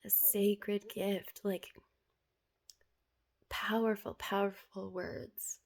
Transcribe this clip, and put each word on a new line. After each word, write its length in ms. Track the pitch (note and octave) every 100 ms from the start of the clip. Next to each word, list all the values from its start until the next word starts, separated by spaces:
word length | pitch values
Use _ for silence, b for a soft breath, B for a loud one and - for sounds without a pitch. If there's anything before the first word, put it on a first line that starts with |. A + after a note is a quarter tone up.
a 60 | A3
sacred 760 | - - G#3 G3+ G3+ - G#3 -
gift, 520 | - G3 G3 - -
like, 280 | G#3 F#3 - - _ _ _ _ _ _ _ _ _ - _ _ _ _ _ _ _
powerful, 640 | - - A3 A3+ G#3 -
powerful 760 | - - G3 G3+ F#3+ - - F#3+
words. 680 | F#3 F3+ E3+ - - - -